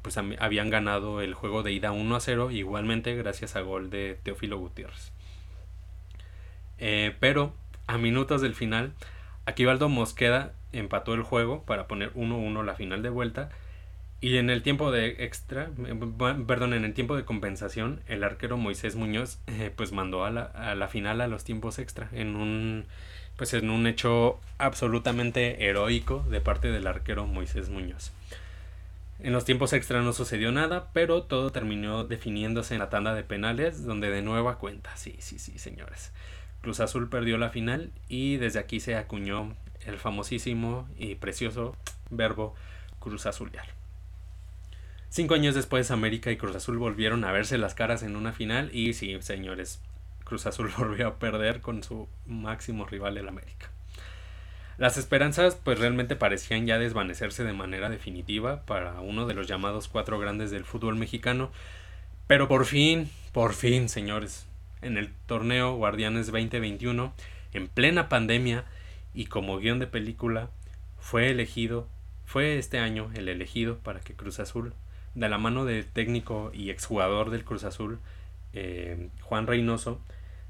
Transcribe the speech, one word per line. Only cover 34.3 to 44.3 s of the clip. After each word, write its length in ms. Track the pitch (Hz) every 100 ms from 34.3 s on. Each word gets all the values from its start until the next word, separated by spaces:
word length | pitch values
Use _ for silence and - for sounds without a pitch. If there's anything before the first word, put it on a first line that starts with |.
| 113 123 120
cuenta, 380 | 98 104 - -
sí, 180 | - -
sí, 180 | - -
sí, 220 | - -
señores, 520 | - - - - - - - - - -
Cruz 200 | 113 110
Azul 280 | 110 127 120
perdió 300 | 127 117 113
la 120 | 117
final 420 | 120 113 139 170 - -
y 280 | 127 135 139
desde 220 | 120 107
aquí 220 | - 110
se 160 | 123 113
acuñó 580 | 104 104 98 104 110 113 - - -
el 100 | 98
famosísimo 920 | 113 104 101 117 123 117 113 123 131 -
y 160 | 104
precioso 600 | 95 98 - 117 117 110 - - - -
verbo 460 | 117 110 110 107 - - - - -
Cruz 280 | 113 104 107
Azulear. 520 | - 113 - - - - - - - -